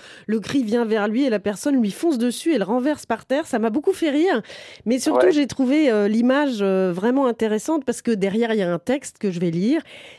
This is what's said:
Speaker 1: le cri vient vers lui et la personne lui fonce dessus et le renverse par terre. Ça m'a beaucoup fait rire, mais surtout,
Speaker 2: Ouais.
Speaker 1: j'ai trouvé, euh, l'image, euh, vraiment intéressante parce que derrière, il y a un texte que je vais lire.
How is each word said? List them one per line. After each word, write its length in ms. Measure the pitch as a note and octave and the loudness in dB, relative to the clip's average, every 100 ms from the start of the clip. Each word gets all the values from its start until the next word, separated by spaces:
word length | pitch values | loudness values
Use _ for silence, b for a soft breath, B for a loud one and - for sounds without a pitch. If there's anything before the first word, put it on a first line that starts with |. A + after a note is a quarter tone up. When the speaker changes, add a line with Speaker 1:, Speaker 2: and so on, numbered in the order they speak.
| B B - | B B -4
Speaker 1:
le 120 | A3 | -4
cri 220 | F#3+ C#4+ | -2 -2
vient 220 | A3 A#3+ A3+ | 0 0 0
vers 220 | A3 G#3 | 0 0
lui 180 | A3 C#4 | 0 0
et 60 | |
la 80 | G#3 | 0
personne 420 | G3 G3 C#4+ C4+ | -2 -4 0 2
lui 80 | G#3 | 0
fonce 300 | - E4+ B3+ | 0 0 0
dessus 340 | A#3+ A#3 E4 | 0 -2 0
et 60 | C4+ | 0
le 40 | F#3 | 0
renverse 420 | B3 C4 D4 - | 0 0 -2 -4
par 180 | A3+ - | -6 -2
terre. 220 | C4+ - | -4 -2
Ça 100 | A3+ | -2
m'a 140 | A3+ | 0
beaucoup 220 | A3+ E4+ | 0 -2
fait 180 | F#4 D#4+ | 0 0
rire, 320 | C#4+ F4+ B3+ B B B B G#3 | 2 2 0 B B B B -2
mais 140 | B3+ | 0
surtout, 260 | D#4 B3+ F4+ | 2 4 4
Speaker 2:
Ouais. 60 | |
Speaker 1:
j'ai 160 | D4+ C4+ | 4 0
trouvé, 440 | - B3+ D4 D4 | 0 2 4 4
euh, 160 | G#3+ G3+ | 4 2
l'image, 520 | A3 A#3+ C4+ C#4+ A3 | 2 2 2 0 0
euh, 300 | G3 F#3+ F#3 | 0 2 0
vraiment 320 | F3 A3 C4 C4 | 0 0 2 0
intéressante 580 | A3+ A3 G#3+ - D#4+ | 0 0 -2 -2 -2
parce 200 | B3 A3+ | -2 -4
que 80 | - | -2
derrière, 420 | G#3+ G3 G#3+ A#3 | 0 0 0 0
il 60 | G#3+ | 0
y 40 | |
a 80 | F3 | 0
un 60 | F3 | -2
texte 380 | - C#4+ - - | -2 -4 -4 -6
que 140 | G3+ | -6
je 80 | E3+ | -2
vais 100 | F3 | -2
lire. 320 | E3 G#3 D#4 B B B | 0 0 0 B B B